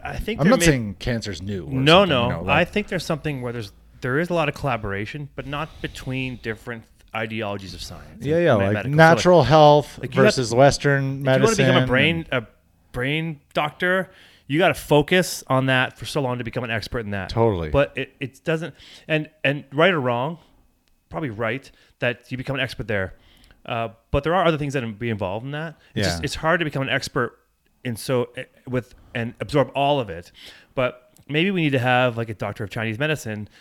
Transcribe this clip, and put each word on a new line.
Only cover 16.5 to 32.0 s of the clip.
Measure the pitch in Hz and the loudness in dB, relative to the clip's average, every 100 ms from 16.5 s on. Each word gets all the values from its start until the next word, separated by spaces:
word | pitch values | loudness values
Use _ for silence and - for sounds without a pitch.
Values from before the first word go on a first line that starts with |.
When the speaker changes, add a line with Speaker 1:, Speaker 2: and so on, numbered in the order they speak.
| 123 | -6
Speaker 1:
an | 120 | -4
expert | 113 - 127 | -6 -4 -8
in | 104 | -6
that. | 101 90 | -6 -4
Speaker 2:
Totally. | 117 113 92 80 | 2 2 2 0
Speaker 1:
But | 139 143 - | 0 0 -4
it, | 135 - | -10 -10
it | 135 - | -12 -8
doesn't, | - 160 170 - - - - | -4 -4 -6 -14 -20 -14 -4
and, | 156 151 _ | -2 -2 _
and | 139 147 - | -4 -4 -4
right | 135 175 | 2 2
or | 165 | 2
wrong, | 123 120 139 170 _ _ _ _ _ _ - | 0 -2 -4 -8 _ _ _ _ _ _ -14
probably | 170 151 | -8 -8
right, | 104 113 131 - _ _ - | -4 -4 -6 -10 _ _ -6
that | 123 120 - | -6 -6 -10
you | 127 | -10
become | 127 135 | -6 -4
an | |
expert | 131 - 110 | -6 -6 -4
there. | 101 92 - _ _ _ _ - | -4 -4 -8 _ _ _ _ -8
Uh, | 117 113 104 - | -6 -6 -10 -4
but | 143 | -2
there | 156 185 | 0 2
are | 170 | 2
other | 151 | 0
things | 143 | -2
that | 135 113 104 | -4 -6 -6
be | 120 | -4
involved | 107 95 104 131 | -4 -4 -6 -8
in | |
that. | 147 165 - _ 110 | -10 -10 -14 _ -4
It's | 95 | -2
just, | 85 | -2
Speaker 2:
Yeah. | 127 | -6
Speaker 1:
it's | - | -4
hard | 160 175 | 0 0
to | 156 | 0
become | 139 | -4
an | 135 | -2
expert | 131 - 139 120 - _ _ _ _ | -4 -4 -4 -4 -6 _ _ _ _
in | 127 113 | -10 -8
so, | - 127 120 - | -2 -2 -2 -8
eh, | - _ - | -16 _ -6
with, | 127 - - - | -6 -6 -18 -12
and | 123 117 - | -8 -8 -8
absorb | 110 147 131 135 | -2 0 0 0
all | 139 147 | 0 0
of | 104 | -2
it. | 85 - - - - _ - | -10 -16 -20 -20 -20 _ -4
But | 123 - _ _ - | -4 -4 _ _ -4
maybe | 151 190 | 0 0
we | 185 | 2
need | 156 | 2
to | 135 | 2
have, | 127 123 | 2 2